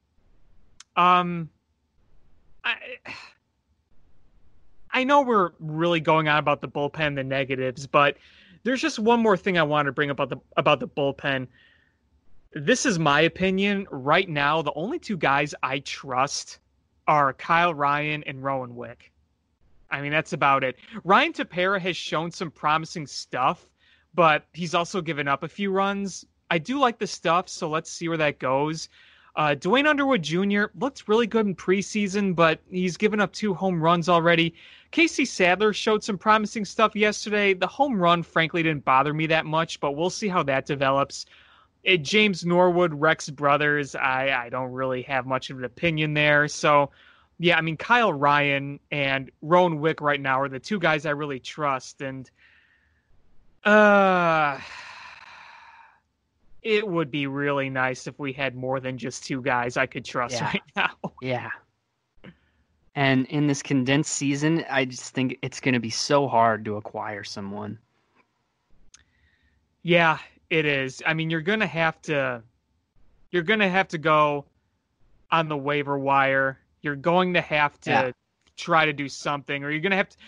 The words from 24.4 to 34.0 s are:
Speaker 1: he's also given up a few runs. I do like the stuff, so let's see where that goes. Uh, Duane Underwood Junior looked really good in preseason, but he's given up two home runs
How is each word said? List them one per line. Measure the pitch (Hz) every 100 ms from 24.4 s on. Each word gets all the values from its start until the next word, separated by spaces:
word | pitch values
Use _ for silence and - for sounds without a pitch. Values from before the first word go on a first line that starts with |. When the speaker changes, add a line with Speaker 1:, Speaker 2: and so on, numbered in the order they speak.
| -
Speaker 1:
he's | 151 170
also | 175 170 196
given | 160 147 143
up | 139
a | 160
few | - 196
runs. | 190 196 202 196 - - _ -
I | 170
do | 151 277
like | 254 233
the | 196
stuff, | - 175 170 185
so | - 165
let's | 156 -
see | - 165
where | 165
that | 151 -
goes. | 131 135 151 160 - _ _ _ _ -
Uh, | 151
Duane | 139 180 247 294
Underwood | 285 277 247
Junior | 147 170 202 202 208 165
looked | 170 - -
really | 220 233
good | 226 214
in | 175
preseason, | - 196 185 214 202 196 196 165
but | 165 165 _
he's | 180 180 160
given | 208 214
up | 196
two | - 214
home | 170 190 175
runs | 160 175